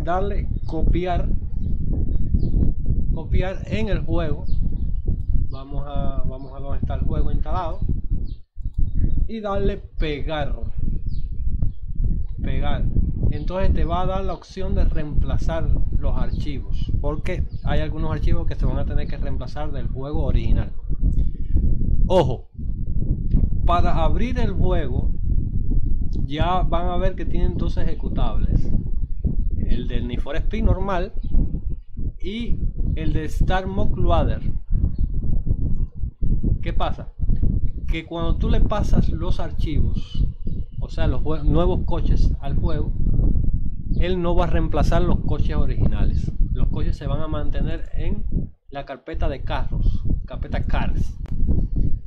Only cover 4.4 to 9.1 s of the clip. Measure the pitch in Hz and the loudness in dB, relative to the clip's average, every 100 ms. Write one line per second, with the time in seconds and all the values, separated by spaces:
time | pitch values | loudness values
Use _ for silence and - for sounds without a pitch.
4.4 | - - - - - - - - - - | 0 2 2 0 -2 -2 -2 -2 2 2
5.4 | - 135 135 143 143 139 139 - 135 135 | 2 -2 -6 -6 -2 -2 -2 0 -2 -2
6.4 | 135 135 139 143 - - - 170 170 - | -10 -10 -4 -4 -2 -2 0 2 2 2
7.4 | - 180 165 156 - - - - - - | 0 -2 -2 -4 -2 -2 -2 -4 -4 -8
8.4 | - - - - - - - | -14 -10 -8 0 0 2 2